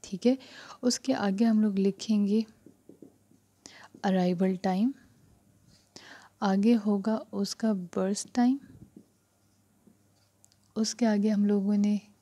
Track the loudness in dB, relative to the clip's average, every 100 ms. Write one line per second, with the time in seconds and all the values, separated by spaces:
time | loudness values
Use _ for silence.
0 | -12 -2 0 0 -6 -20 -20 -4 -4 -2
1 | -4 -2 -2 2 2 4 2 2 0 -2
2 | -2 0 2 0 -2 _ -20 _ -20 -20
3 | -20 _ _ _ _ _ -20 -20 -20 -6
4 | 0 2 0 2 0 0 -2 0 -2 -2
5 | -18 _ _ _ _ _ _ _ _ -20
6 | -20 -20 -20 _ -2 2 4 2 2 0
7 | -2 -4 -6 -6 -6 -2 -2 -2 -4 -4
8 | -2 -4 -4 0 2 0 -6 -20 -20 -20
9 | _ _ _ _ _ _ _ _ _ _
10 | _ _ _ _ _ _ _ -4 -4 0
11 | 0 2 2 2 2 2 2 2 2 0
12 | -6 _